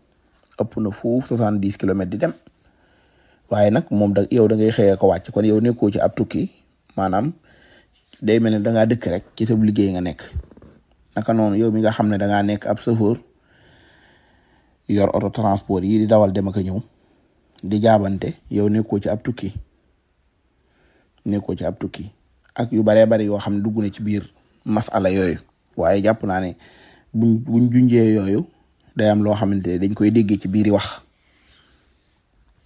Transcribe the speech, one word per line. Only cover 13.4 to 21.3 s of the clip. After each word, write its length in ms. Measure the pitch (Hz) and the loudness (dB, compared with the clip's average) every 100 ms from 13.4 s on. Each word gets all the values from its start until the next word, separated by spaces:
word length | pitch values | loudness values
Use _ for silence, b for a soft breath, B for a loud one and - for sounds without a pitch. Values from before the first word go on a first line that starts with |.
| b b b b b b b b b b b b b b - | b b b b b b b b b b b b b b -4
yor 200 | 101 98 | 0 0
auto 160 | 95 101 | 0 -4
transport 540 | 107 107 95 - 98 | -2 0 -2 -2 -4
yi 140 | 95 107 | 0 0
di 60 | 107 | 4
dawal 240 | 110 101 | 4 4
dem 140 | 95 95 | 2 -4
ak 100 | 98 | -4
a 40 | |
ñëw, 200 | 92 95 - _ _ _ _ _ _ - | -4 -6 -10 _ _ _ _ _ _ -14
di 160 | 92 104 | -4 0
jaabante, 520 | 113 110 98 98 90 - - | 4 2 2 -4 -6 -8 -6
yow 180 | 101 104 | -2 0
nekkoo 300 | 107 107 101 | 0 0 -2
ci 100 | 98 | -2
ab 120 | 107 | -6
tukki. 300 | - 117 98 - - _ _ _ _ _ _ _ _ _ _ _ _ _ _ _ | -6 -8 -8 -10 -16 _ _ _ _ _ _ _ _ _ _ _ _ _ _ _
Nekkoo 300 | - | -4